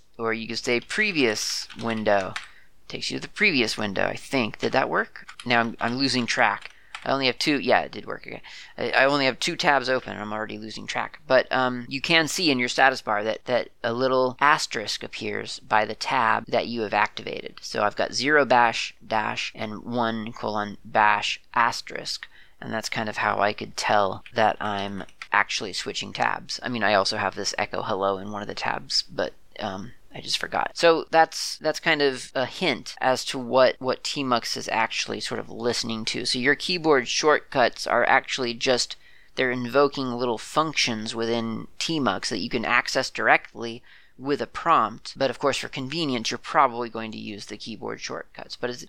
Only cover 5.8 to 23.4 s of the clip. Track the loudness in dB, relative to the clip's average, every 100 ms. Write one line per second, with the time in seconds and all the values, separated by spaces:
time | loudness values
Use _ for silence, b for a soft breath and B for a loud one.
5.8 | -4 0 0 0 0 2 2 2 -8 B
6.8 | B B -2 0 0 0 0 2 4 2
7.8 | 2 -6 -10 -10 -12 -16 B B B -6
8.8 | 0 4 4 4 2 0 -2 2 4 4
9.8 | 2 -2 -2 -8 -6 -6 -6 -8 -10 -10
10.8 | -6 -6 -6 -8 2 4 4 2 0 -2
11.8 | -6 -6 2 2 2 2 2 2 2 4
12.8 | 4 4 -2 -2 0 -4 0 -2 -2 -4
13.8 | -2 0 2 4 2 4 4 4 0 -4
14.8 | -4 -6 -8 -8 -6 -6 -6 -10 0 2
15.8 | 2 -2 -2 0 2 0 0 -2 0 -2
16.8 | 0 0 0 -2 -8 -8 -10 -14 -6 0
17.8 | 0 2 -2 0 4 4 6 6 6 2
18.8 | -6 -10 -4 -2 0 -4 -6 -6 -8 -8
19.8 | -4 0 0 -2 -6 -6 -4 -2 -4 -8
20.8 | -2 4 4 4 0 -6 -2 2 2 0
21.8 | -8 -10 -8 -10 -12 b b b -8 -6
22.8 | -4 -4 -4 -2 0 2